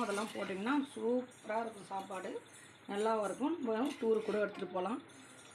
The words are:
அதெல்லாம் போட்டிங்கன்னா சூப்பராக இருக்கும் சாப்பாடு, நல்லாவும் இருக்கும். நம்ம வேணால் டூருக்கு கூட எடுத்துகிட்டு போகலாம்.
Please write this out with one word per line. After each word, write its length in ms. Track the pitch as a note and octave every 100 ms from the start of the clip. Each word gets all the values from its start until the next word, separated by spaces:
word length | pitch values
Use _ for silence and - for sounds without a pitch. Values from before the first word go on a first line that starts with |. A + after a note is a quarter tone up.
அதெல்லாம் 260 | A3+ G3+ A3
போட்டிங்கன்னா 400 | G#3+ G3 F#3+ A3 C#4+ C#4
சூப்பராக 680 | A3+ A3 B3 B3 - - G#3+
இருக்கும் 260 | A3+ G3+ F3+
சாப்பாடு, 380 | G3 G3 F#3+ F3+ A4+ - - - - -
நல்லாவும் 340 | G3+ A3 A3+ G3
இருக்கும். 260 | E3+ C#4 E4+
நம்ம 120 | B3
வேணால் 240 | A3 C#4+ -
டூருக்கு 280 | A3+ A3 G#3+
கூட 100 | G3+
எடுத்துகிட்டு 300 | G3+ - F#3+ F#3
போகலாம். 220 | F#3 B3+ - - - - -